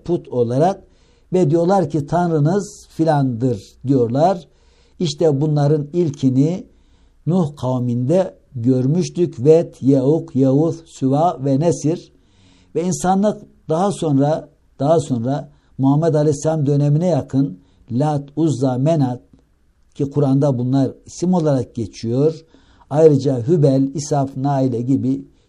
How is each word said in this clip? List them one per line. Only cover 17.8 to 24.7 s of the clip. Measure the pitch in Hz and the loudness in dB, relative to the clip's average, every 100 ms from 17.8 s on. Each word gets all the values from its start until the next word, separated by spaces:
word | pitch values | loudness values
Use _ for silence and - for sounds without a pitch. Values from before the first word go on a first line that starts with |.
| - | -8
Lat, | 117 147 147 147 - | -2 -2 -2 -6 -2
Uzza, | 160 117 135 127 | -2 0 -2 0
Menat | 147 165 127 123 _ _ _ _ _ _ _ | 0 0 0 -4 _ _ _ _ _ _ _
ki | - 139 | -8 -4
Kur'an'da | 143 139 135 147 123 | 0 0 2 0 0
bunlar | 127 135 131 - - | -2 0 -2 -6 -18
isim | - 175 | -6 -2
olarak | 180 156 135 113 | 0 0 -2 -4
geçiyor. | - 107 - 113 123 151 160 - _ _ _ - | -8 -10 -8 -6 0 0 -2 -16 _ _ _ -6
Ayrıca | 139 160 139 143 127 110 | 4 6 6 0 -4 0
Hübel, | 175 143 135 135 | 2 4 2 0
İsaf, | 160 143 147 135 - | -4 -4 -4 -4 -4
Naile | 139 139 131 | -4 -2 -2